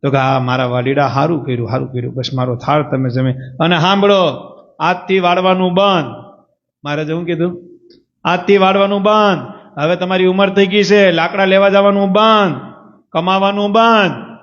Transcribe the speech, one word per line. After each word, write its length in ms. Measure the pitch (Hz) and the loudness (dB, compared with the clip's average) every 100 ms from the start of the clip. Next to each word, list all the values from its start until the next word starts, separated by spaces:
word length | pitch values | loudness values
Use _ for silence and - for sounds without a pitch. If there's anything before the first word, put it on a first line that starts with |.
તો 80 | 139 | -2
કે, 60 | 135 | 0
"હા, 220 | 131 135 | 0 0
મારા 280 | 123 127 127 | -2 -2 -2
વાલીડા, 400 | 123 123 139 139 | -2 -2 0 0
હારું 380 | 123 147 165 | 0 -2 -2
કર્યું, 260 | 131 123 117 | -4 -6 -4
હારું 220 | 135 135 | -6 -6
કર્યું, 220 | 127 123 | -8 -8
બસ 200 | 123 123 | -8 -8
મારો 220 | 131 127 120 | -4 -4 -4
થાળ 260 | - 147 | -2 -2
તમે 280 | 147 135 131 | 0 -4 -2
જમે. 240 | 120 131 127 - - | -2 -2 -4 -10 -4
અને 180 | 165 175 | 0 2
સાંભળો, 460 | 175 202 202 196 175 - - - - _ | 2 2 2 2 2 -2 -14 -20 -20 _
આજથી 400 | 156 180 - 190 | -2 -2 0 0
વાળવાનું 540 | 175 180 185 185 185 | 2 2 2 2 0
બંધ." 320 | 175 202 185 135 113 - - _ _ _ _ | 2 2 0 -2 -10 -20 -20 _ _ _ _
મહારાજે 280 | 143 147 156 | -8 -6 -4
શું 140 | 160 170 | -6 -4
કીધું? 360 | 165 175 175 - - _ _ _ _ | -2 -4 -4 -16 -20 _ _ _ _
"આજથી 340 | - 175 - 196 | -4 -2 2 4
વાળવાનું 440 | 190 196 196 202 | 4 2 0 0
બંધ, 360 | 196 214 208 170 127 - - - | 2 2 2 0 -6 -16 -18 -6
હવે 180 | 151 175 | -2 -2
તમારી 300 | 180 185 185 | -2 0 0
ઉંમર 240 | 185 196 | 2 0
થઈ 160 | 180 196 | 2 2
ગઈ 160 | 202 | 2
છે, 280 | 185 208 196 | 2 4 4
લાકડા 340 | 165 170 196 | 2 -2 0
લેવા 240 | 196 190 196 | 2 4 4
જવાનું 440 | 196 202 202 196 | 4 2 2 0
બંધ, 440 | 196 220 220 196 135 - - - _ _ | 2 4 4 2 -2 -10 -20 -20 _ _
કમાવાનું 600 | 160 175 190 196 202 208 | -6 -2 0 0 -2 0
બંધ." 400 | 208 226 220 185 131 - - | 2 4 4 2 -2 -12 -20